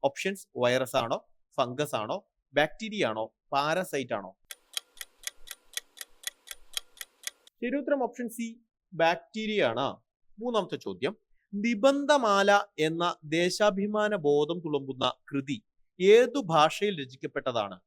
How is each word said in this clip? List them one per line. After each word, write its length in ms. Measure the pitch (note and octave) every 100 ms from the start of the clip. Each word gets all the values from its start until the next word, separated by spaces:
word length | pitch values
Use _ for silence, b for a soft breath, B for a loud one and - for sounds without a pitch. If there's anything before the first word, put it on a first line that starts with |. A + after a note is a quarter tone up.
| C#3
ഓപ്ഷൻസ്: 360 | - F#3+ G3 - B2+
വൈറസ് 340 | B2 B2+ C3 C3+
ആണോ, 160 | A#2 E3+ _ _ _ -
ഫംഗസ് 380 | B2+ B2 D3 C3
ആണോ, 180 | G#2+ F3 _ _ _
ബാക്ടീരിയ 540 | C3+ D#3 - A3 G#3 C3+
ആണോ, 160 | A2 A2 _ _
പാരസൈറ്റ് 600 | C#3 D3 E3 F#3 D3 B2 A2
ആണോ? 140 | F#2 - _ - _ - _ - - _ - - - - _ - - - - - - _ - - - - - - - _ - _ _ _
ശരിയുത്തരം 420 | A#3+ C#4 C#4+ C#4+ A#3+
ഓപ്ഷൻ 200 | - A#3+ A3+
സി, 100 | A#3 A3+ _ _ _
ബാക്ടീരിയ 760 | E3 E3 E3+ - A3 A3 G#3+ C#3+
ആണ്. 160 | A#2 C3+ - _ _ _ -
മൂന്നാമത്തെ 420 | A#3 A3+ F#3 D3+ -
ചോദ്യം, 260 | F#2+ B2+ A3 _ _ _
നിബന്ധമാല 1000 | G3+ A3+ A3+ C4+ C#4 C#4+ D4 A3+ G3 G3 G3+ - - D#3
എന്ന 240 | E3 F3 - D3+ D#3+
ദേശാഭിമാന 800 | F3 F3+ G#3 G3+ G3+ G#3+ G#3 G#3 D3
ബോധം 320 | D3 D3 E3+ D#3+
തുളുമ്പുന്ന 400 | C#3+ C3+ C3 B2+ - -
കൃതി 300 | C#3 C3+ B2 _ _ _ _
ഏതു 420 | F#3 A3 A#3+ B3+ G3+
ഭാഷയിൽ 420 | D#3+ D3+ - G#3 F3+
രചിക്കപ്പെട്ടതാണ്? 760 | C3 C3 C#3+ - C3+ A#2+ G2+ F#2